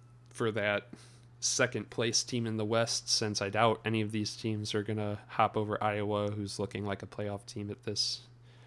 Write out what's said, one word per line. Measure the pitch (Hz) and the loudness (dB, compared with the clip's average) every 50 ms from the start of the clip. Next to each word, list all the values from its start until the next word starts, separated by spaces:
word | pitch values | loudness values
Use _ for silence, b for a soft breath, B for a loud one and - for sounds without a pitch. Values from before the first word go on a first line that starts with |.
| - - - - - - | -20 -20 -20 -20 -20 -12
for | - - 123 110 | -4 -2 0 0
that | 104 110 101 104 104 101 - - B B B B B B B - - - | 2 2 2 2 2 2 0 -4 B B B B B B B -20 -10 -4
second | - - - - 131 120 - 113 104 - | -2 0 2 2 2 2 2 -2 -6 -4
place | - - 117 117 110 - - | -2 0 0 2 2 0 0
team | - - 120 117 | 0 -2 -2 0
in | 113 110 | 0 0
the | 110 107 | 0 0
West, | 104 113 113 113 110 - - - - | 2 4 4 4 2 0 -2 -2 0
since | - - 117 107 104 - | 0 2 2 0 0 0
I | 104 98 | -2 0
doubt | 101 107 113 113 110 - - | 4 4 6 6 4 2 0
any | 110 110 110 | 0 0 2
of | 107 104 | 0 0
these | 110 107 104 104 - | 0 -2 -2 -2 -4
teams | - - 113 110 107 107 104 - | -4 -4 -2 -2 -2 -2 -2 -2
are | 107 101 | -2 0
gonna | 101 110 107 107 104 104 101 - - | 0 -2 -2 -2 -2 -4 -6 -8 -4
hop | - - 110 104 - | 2 4 4 4 4
over | 107 107 104 104 104 | 2 0 0 0 0
Iowa, | 107 107 104 104 104 101 104 104 104 104 | 0 0 0 0 0 0 0 0 0 0
who's | 104 104 104 98 - - | -2 -4 -4 -6 -4 -4
looking | 101 98 - 101 101 | -4 -4 -4 -4 -4
like | 104 98 98 | -4 -4 -6
a | - - | -6 -8
playoff | - - 107 104 101 101 - | -8 -6 -6 -4 -6 -6 -8
team | - - 107 104 101 | -10 -10 -8 -6 -6
at | 101 - - | -8 -8 -8
this | - 104 - - - - - - - - B B B B B B | -4 -2 -2 -2 -2 -4 -6 -8 -14 -20 B B B B B B